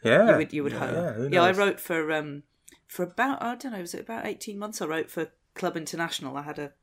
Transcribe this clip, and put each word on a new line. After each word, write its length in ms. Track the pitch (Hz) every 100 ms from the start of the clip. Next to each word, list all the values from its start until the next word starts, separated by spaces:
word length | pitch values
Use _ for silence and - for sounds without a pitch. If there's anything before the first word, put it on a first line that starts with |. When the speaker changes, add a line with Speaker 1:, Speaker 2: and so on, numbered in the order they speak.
Speaker 1:
Yeah. 280 | 113 139 226
Speaker 2:
You 40 | 196
would, 160 | 151
you 100 | 151
would 80 | 139
Speaker 1:
Yeah, 60 | 120
Speaker 2:
hope. 140 | - 160
Speaker 1:
yeah, 160 | 175
who 160 | 110 135
Speaker 2:
Yeah, 120 | 180
I 40 | 175
Speaker 1:
knows? 60 | 190
Speaker 2:
wrote 220 | 202 -
for, 300 | - 165 156
um, 300 | 156 151 143 - _ - _ _
for 160 | -
about, 360 | 180 - 254 269
I 140 | 233
don't 160 | 240 269
know, 80 | 208
was 140 | 175
it 60 | -
about 260 | - 226 -
eighteen 320 | - - 202
months? 240 | 208 220
I 40 | 165
wrote 220 | 160 -
for 200 | - 160 _ _
Club 220 | - 180 165
International. 600 | 151 165 170 - 147 135
I 60 |
had 160 | 147 147
a 140 | 143 _